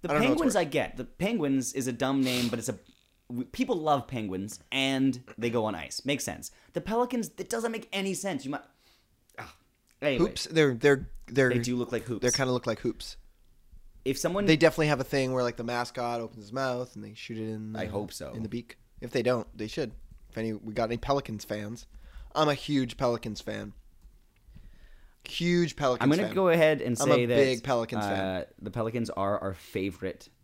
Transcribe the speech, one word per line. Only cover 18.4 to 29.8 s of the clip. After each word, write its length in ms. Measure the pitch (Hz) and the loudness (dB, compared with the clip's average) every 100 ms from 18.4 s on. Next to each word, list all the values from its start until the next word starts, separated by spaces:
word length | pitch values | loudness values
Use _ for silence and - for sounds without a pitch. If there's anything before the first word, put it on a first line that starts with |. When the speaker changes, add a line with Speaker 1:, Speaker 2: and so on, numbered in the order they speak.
Speaker 2:
the 60 | 110 | -6
beak. 300 | 120 - - _ - | -6 -10 -20 _ -14
If 80 | 123 | -6
they 120 | 127 | 0
don't, 240 | 117 123 - - | 2 2 0 -8
they 100 | 107 | -6
should. 240 | - 127 - - - - | -4 -6 -6 -18 -20 -14
If 80 | - | -6
any, 160 | 113 | -4
we 180 | 107 110 | -4 -6
got 120 | 107 113 | -2 0
any 80 | 117 | -2
Pelicans 480 | - 139 135 107 | 0 0 0 -10
fans? 420 | - 104 104 120 - - - - - | -6 -8 -8 -12 -16 -20 -18 -18 -6
I'm 140 | 147 156 | 0 2
a 60 | |
huge 420 | 139 - 143 123 - | 2 0 0 0 0
Pelicans 460 | 127 117 113 104 | 0 0 -4 -8
fan. 320 | - 104 104 - - - - - _ _ - - - - - - - _ - | -8 -8 -8 -14 -20 -20 -20 -20 _ _ -20 -20 -20 -20 -20 -20 -20 _ -10
Huge 480 | - 170 175 170 - | -2 2 4 2 2
Pelicans 260 | 143 123 | 2 4
Speaker 1:
I'm 80 | 131 | 4
gonna 180 | 160 110 | 4 2
Speaker 2:
fan. 60 | |
Speaker 1:
go 140 | 185 185 | 2 4
ahead 320 | 170 156 151 | 8 6 6
and 180 | - 117 | 2 2
Speaker 2:
I'm 100 | 143 | 6
a 40 | |
Speaker 1:
say 120 | 143 120 | 6 6
that, 80 | 139 | 6
Speaker 2:
big 260 | 135 123 | 6 4
Pelicans 420 | 131 123 113 113 | 0 0 0 -2
fan. 140 | 104 98 | 0 0
Speaker 1:
uh, 260 | 95 92 - - | 0 -2 -6 -10
the 80 | 104 | -8
Pelicans 400 | 117 113 120 113 | -4 -2 -2 -2
are 280 | - 98 104 | -2 0 0
our 140 | 95 | -2
favorite 800 | 92 - - | -6 -6 -2